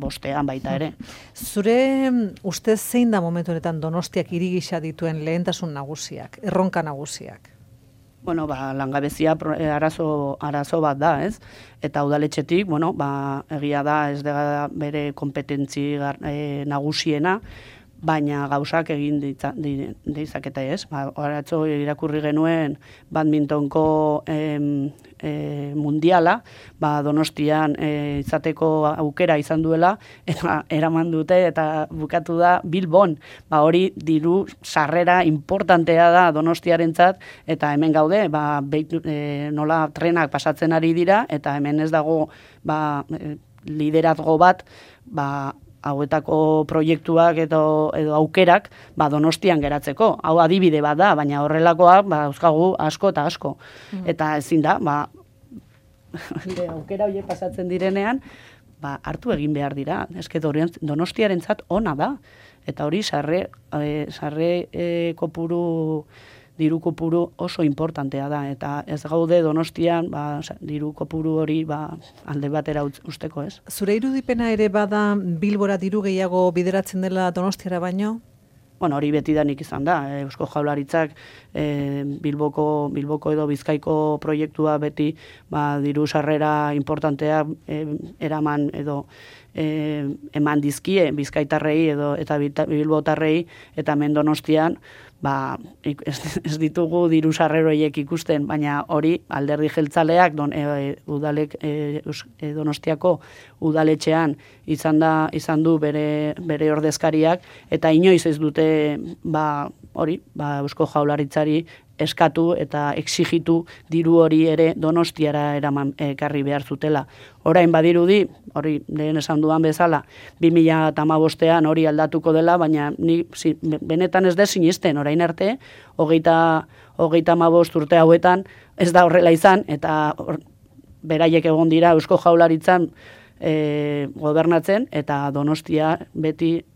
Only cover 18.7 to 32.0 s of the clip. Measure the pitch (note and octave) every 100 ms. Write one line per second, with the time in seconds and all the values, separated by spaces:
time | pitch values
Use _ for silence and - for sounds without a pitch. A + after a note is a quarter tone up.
18.7 | E3 D#3+ D3 D3 D3 C#3+ B2+ C#3 A#3+ D3
19.7 | C#3 - - - D3 D3+ - C#3 C3+ C3+
20.7 | F#3 - D3 C#3 - D3 D3 C#3 E3 D#3
21.7 | D3 C#3+ D3 D#3+ D3+ D3+ D3+ D#3+ E3 D3
22.7 | D3 - - - D#3+ D#3 D3+ C#3+ D3+ C#3+
23.7 | D#3+ D#3 D#3 D3+ D3+ - D#3 D#3 D3 C#3+
24.7 | C#3+ C#3 C#3 - - D#3 D3+ D3 D3 C#3+
25.7 | D3 D3 D3+ E3 F3+ E3 A3+ - - -
26.7 | - D#3 D3 C#3+ D3 D#3 - D3+ D3+ D3+
27.7 | D3 D3+ D3 D3 C#3+ C#3 D#3 E3 D3+ D#3+
28.7 | D#3 D3+ D#3+ D3+ C#3+ F3 D3+ D3 D#3+ D#3+
29.7 | E3 F3 G#3 - - - D3+ E3+ D#3 -
30.7 | D#3 D#3+ E3 E3+ D#3+ D3+ F#3 F3 D#3+ D#3
31.7 | D#3 D3+ D#3+